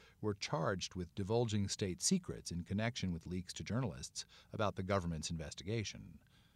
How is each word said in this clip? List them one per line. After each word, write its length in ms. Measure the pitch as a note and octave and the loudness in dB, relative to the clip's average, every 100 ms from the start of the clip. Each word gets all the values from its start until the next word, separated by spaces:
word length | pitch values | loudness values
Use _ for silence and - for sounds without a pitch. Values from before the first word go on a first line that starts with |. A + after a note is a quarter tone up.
| - - | -20 -4
were 140 | G#2+ | -2
charged 600 | G2 - D3+ D3 F#2 - | 0 0 2 2 2 -2
with 200 | F#2 F2 | -4 -4
divulging 520 | - F#2 A#2 A#2+ G#2+ F#2+ | -2 2 4 4 2 2
state 360 | - G2 F2 | 0 0 2
secrets 480 | - F#3+ - - - | 4 4 2 -8 -4
in 120 | F2 | -4
connection 480 | E2 G2 A2+ A#2+ F#2+ | 0 2 2 0 0
with 160 | E2 E2 | 0 -2
leaks 280 | F#2 F2+ | -4 -4
to 100 | - | -6
journalists 600 | D#2+ G#2+ A#2+ C2 - - - - - | -2 0 0 -4 -8 -10 -12 -14 -6
about 240 | - G#2 F2+ | 0 2 2
the 60 | |
government's 480 | F#2 G2 E2+ D#2+ - | 2 4 2 -2 -2
investigation. 880 | E2 D2+ - F2+ A2+ G2+ - G2+ - - - - | -4 -4 -6 -2 -2 -2 -6 -14 -18 -20 -20 -20